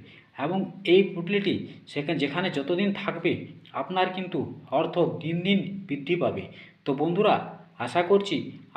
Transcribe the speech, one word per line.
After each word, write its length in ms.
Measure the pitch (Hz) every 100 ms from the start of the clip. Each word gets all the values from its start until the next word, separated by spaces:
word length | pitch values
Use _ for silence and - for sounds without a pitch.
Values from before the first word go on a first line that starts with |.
| - - - -
এবং 220 | 147 190 - - -
এই 160 | 185
পুটলিটি 520 | 196 170 170 202 190 131 - - -
সেখানে, 300 | 147 147 151
যেখানে 280 | 139 160 185 143
যতদিন 320 | 135 175 202
থাকবে 380 | - - 170 175 120 - - -
আপনার 340 | - 139 185 185
কিন্তু 260 | 190 180 147 113 - -
অর্থ 240 | 135 165 175 147 -
দিন 180 | 156 170
দিন 160 | 185 196 - - -
বৃদ্ধি 300 | 139 139 175
পাবে। 280 | 117 98 95 - - _ -
তো 40 | 135
বন্ধুরা, 340 | 160 175 208 139 - - - - 123
আশা 160 | 170 175
করছি 260 | 202 196 143 - - -